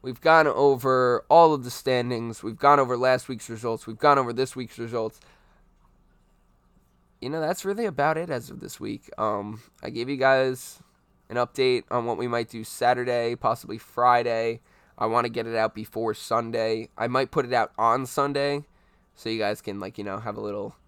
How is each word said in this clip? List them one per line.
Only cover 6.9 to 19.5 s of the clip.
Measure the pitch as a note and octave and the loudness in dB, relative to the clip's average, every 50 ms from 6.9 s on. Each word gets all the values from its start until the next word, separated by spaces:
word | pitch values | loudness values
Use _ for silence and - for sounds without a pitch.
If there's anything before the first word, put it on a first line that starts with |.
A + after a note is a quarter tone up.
| _ _ _ _ _ _ | _ _ _ _ _ _
You | - - | -10 -8
know, | D3+ D#3+ | -6 -4
that's | D#3 D3+ F#3 - - | -4 -4 -4 -4 -4
really | F#3+ G3+ G#3+ A#3+ | -6 -4 -4 -4
about | G#3 C#3+ C3+ C#3+ D#3 D#3 | -4 -2 -2 0 0 0
it | - - F3 | -2 -4 -6
as | C#3+ A#2+ A#2 C3+ | -6 -8 -8 -10
of | - - | -16 -16
this | - - - - | -14 -14 -14 -10
week. | G#2+ G#2+ A2 - _ - - - | -8 -8 -8 -10 _ -18 -6 -4
Um, | G#2+ G#2+ G#2+ G2+ G2+ G#2 A2+ A2+ - _ _ _ - | -2 -2 -2 -4 -6 -8 -12 -14 -18 _ _ _ -14
I | - | -10
gave | A2+ A#2 A#2+ C3 | -8 -8 -6 -6
you | C#3+ | -4
guys | C3 C3 C3 C3+ C3 C3 C3 C3 B2+ - - - - - _ _ _ _ _ _ _ _ _ | 2 4 4 4 4 2 0 -2 -6 -12 -18 -20 -20 -20 _ _ _ _ _ _ _ _ _
an | A2+ | -2
update | A#2+ A#2+ A#2+ _ - C3 B2+ B2+ A#2 - _ | -2 -2 -2 _ 0 2 2 2 2 -2 _
on | - B2 A#2 | -4 -2 -2
what | A#2 A2+ | -2 -4
we | F2+ A#2+ | -4 -2
might | B2 A#2+ A#2+ A#2 - | -2 -2 -4 -4 -6
do | - A2+ A2 | -8 -14 -12
Saturday, | - - - B2 A#2+ B2+ B2 B2 B2+ B2 A#2+ A#2 A#2 A#2+ | -12 -6 0 2 2 2 2 0 -2 -2 -2 -2 -2 -4
possibly | - - A#2 A#2 - - A2+ A2 | -2 -2 -2 -2 -2 -6 -12 -12
Friday. | A2+ - - - - A#2+ B2 B2 A#2+ A#2+ A#2+ A#2 A2+ A2+ A#2 A#2 B2+ _ _ _ _ _ _ _ | -12 -14 -10 -4 2 4 4 4 4 2 0 -2 0 -2 -2 -4 -6 _ _ _ _ _ _ _
I | - G#2+ | -4 -2
wanna | A2 A2+ A#2+ A#2+ A#2+ | 0 0 0 0 0
get | A2+ A#2+ A2+ | -4 -4 -6
it | A#2 A#2 | -4 0
out | A2 A2 A2+ _ | 0 0 0 _
before | G#2+ G#2+ - - A2+ A2+ A2 G#2 | -6 -14 -10 -8 -4 -4 -4 -4
Sunday. | - - - A2+ A#2 A#2 A2+ A2+ A2+ A2+ A2+ A2 A2+ A2+ - _ | -4 -4 -2 -2 -2 -2 -2 -4 -2 0 0 -2 -4 -4 -12 _
I | - A2+ | -6 -4
might | A#2+ B2 C3 C3+ - | -2 0 0 -2 0
put | - D#3+ C3+ | -2 -4 -2
it | A#2+ B2 | 0 0
out | A#2+ A2 - _ | 0 0 0 _
on | - A2 A#2 A#2 C3 C3 | 2 4 4 4 2 0
Sunday | B2 - - C#3 C#3+ C#3+ C#3+ C#3 C#3+ C#3+ C#3+ D3 _ _ _ _ _ _ _ _ _ _ | -4 -2 -2 -2 0 0 -2 -2 -2 -2 -4 -8 _ _ _ _ _ _ _ _ _ _
so | _ - A2+ | _ -6 -6
you | A2+ | -4
guys | A2+ G#2+ G2+ | -2 -2 -2